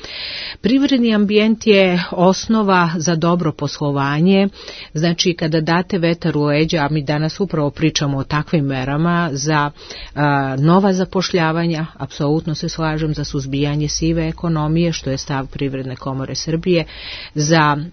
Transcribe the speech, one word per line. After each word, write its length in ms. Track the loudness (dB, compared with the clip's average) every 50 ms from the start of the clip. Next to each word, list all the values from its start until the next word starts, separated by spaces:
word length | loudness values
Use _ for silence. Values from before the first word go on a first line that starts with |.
| -18 -16 -14 -12 -12 -12 -10 -12 -12 -12 -8 -4
Privredni 540 | 0 2 2 2 2 2 2 2 2 2 2
ambijent 520 | 2 2 2 4 4 4 4 2 2 4 4
je 360 | 6 6 6 4 4 2 0 -2
osnova 760 | 0 2 4 4 4 2 0 0 0 2 2 4 4 4 4 2 0 -2
za 180 | 0 0 0
dobro 360 | 2 2 2 2 2 0 -2
poslovanje, 960 | -2 -2 -4 -6 -4 -4 -2 -2 0 0 0 0 2 2 4 4 6 4 4 2 0 -6 -16 -18 -18 -18 -16 -10 -4
znači 400 | -2 0 0 0 0 0 0 0
kada 280 | 0 0 0 0 0
date 360 | 2 2 2 0 0 0 -2 0
vetar 400 | 2 0 0 0 -2 -2 0 0
u 60 | 2
leđa, 340 | 2 2 2 2 2 0 0
a 100 | 0 0
mi 140 | 0 -2 -2
danas 360 | -2 -2 0 -2 -2 -2 -2
upravo 300 | -4 -2 -2 -2 -2 -2
pričamo 480 | -2 0 0 0 0 0 -2 -2 -2 -2
o 60 | -2
takvim 420 | -2 -2 -2 0 0 0 0 0
merama 640 | 0 -2 -2 -2 -2 -2 0 0 2 2 0 0 -2
za, 400 | -2 -4 -2 0 0 0 0 0 -4 -8 -18 -18 -18 -16 -16 -10 -4
a, 400 | -2 0 2 2 2 0 -2 0 2
nova 360 | 4 4 6 6 4 4 2
zapošljavanja, 920 | 0 0 -2 -2 -2 -2 0 0 0 0 0 0 0 0 0 -2 -2 -4 -6 -8
apsolutno 600 | -10 -12 -10 -6 -2 0 0 0 0 -2 -4 -6
se 140 | -4 -6 -6
slažem, 440 | -4 -4 -4 -2 -2 -2 -2 -2 -2
za 100 | -4 -6
suzbijanje 640 | -6 -6 -6 -6 -4 -2 -2 0 0 0 0 -2 -2
sive 400 | -2 -2 0 0 0 0 -2 -2
ekonomije, 640 | -4 -4 -2 -2 0 0 0 0 2 2 2 0 0
što 160 | -2 -4 -4
je 80 | -4 -4
stav 300 | -4 -6 -4 -6 -6 -6
Privredne 480 | -6 -4 -4 -4 -4 -6 -8 -8 -10
komore 400 | -8 -8 -6 -6 -6 -6 -6 -8
Srbije, 500 | -8 -6 -4 -4 -2 0 2 2 0 0 -2 -8 -14 -14 -14 -14 -14 -14 -8 -4
za, 420 | -2 0 4 4 6 6 4 2 0 -4 -8